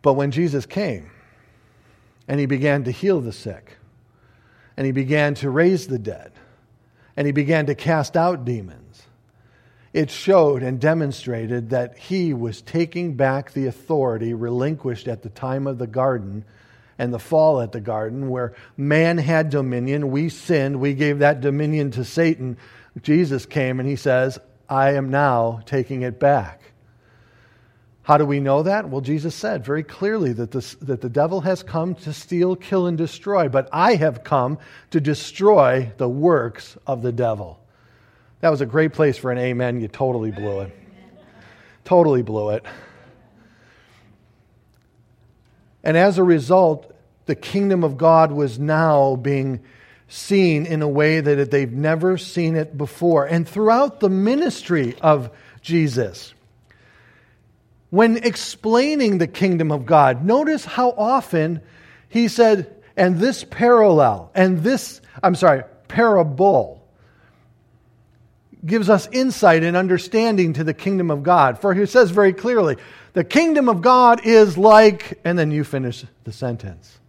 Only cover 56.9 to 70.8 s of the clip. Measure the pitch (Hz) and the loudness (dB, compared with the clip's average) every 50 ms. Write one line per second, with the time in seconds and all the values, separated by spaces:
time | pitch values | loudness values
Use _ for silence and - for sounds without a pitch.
56.9 | _ _ _ _ _ _ _ _ _ _ _ _ _ _ _ _ _ _ _ _ | _ _ _ _ _ _ _ _ _ _ _ _ _ _ _ _ _ _ _ _
57.9 | - 185 233 226 226 233 220 240 - - - - - - - 214 226 240 262 294 | 2 4 4 4 4 2 -2 -4 -4 -4 -10 -12 -14 -8 -2 0 2 2 2 2
58.9 | 311 294 262 220 202 185 170 - - - 190 190 180 170 165 156 151 143 127 110 | 0 0 0 0 2 0 -2 -2 -2 -2 0 0 2 0 0 -2 -2 -4 -2 2
59.9 | 165 151 143 131 127 123 147 190 226 269 302 302 311 277 - - - - 254 247 | 4 6 6 6 2 0 0 0 0 0 0 0 -2 -4 -6 -8 -4 0 0 0
60.9 | 240 208 214 226 262 269 233 - - 165 156 160 175 160 - - - - - - | 0 0 -2 0 0 0 -2 -2 -2 -2 -2 -2 -4 -8 -10 -18 -20 -20 -20 -20
61.9 | - _ _ _ - 226 233 214 - - 233 220 214 196 165 - - - _ _ | -20 _ _ _ -2 0 0 0 2 4 4 4 4 2 0 -8 -14 -20 _ _
62.9 | _ - 190 180 180 160 196 262 262 - - - - - 233 240 247 233 214 208 | _ 0 2 2 2 2 0 0 -2 -4 -10 -14 -4 0 4 4 6 6 6 6
63.9 | 175 151 139 120 107 95 82 - _ - 185 190 185 165 156 220 269 220 - - | 6 6 6 4 2 -2 -8 -8 _ 2 2 2 2 0 0 0 0 0 -4 -8
64.9 | - - _ - _ - - 190 185 - 185 175 147 131 - - - _ _ _ | -16 -20 _ -20 _ 0 0 0 2 4 4 4 4 4 0 -10 -20 _ _ _
65.9 | - - 233 226 214 190 170 151 139 131 185 202 190 135 110 - - - _ _ | 0 2 2 4 4 4 2 0 0 2 2 4 4 2 0 -2 -10 -20 _ _
66.9 | _ _ _ _ _ _ _ _ _ _ _ _ _ _ _ _ _ _ _ _ | _ _ _ _ _ _ _ _ _ _ _ _ _ _ _ _ _ _ _ _
67.9 | _ _ _ _ _ _ _ _ _ _ _ _ - _ - 160 196 226 208 175 | _ _ _ _ _ _ _ _ _ _ _ _ -20 _ -6 -2 -2 0 4 4
68.9 | 214 185 - - - 254 262 262 220 - - 190 165 165 160 170 170 180 185 185 | 2 2 2 -4 -4 -2 -2 -2 -2 4 4 6 6 6 2 2 0 0 0 2
69.9 | 185 170 - - - 220 226 233 214 196 180 165 156 135 160 156 151 - | 0 -2 -2 -2 -2 0 0 2 2 2 0 0 0 -2 -4 -4 -6 -4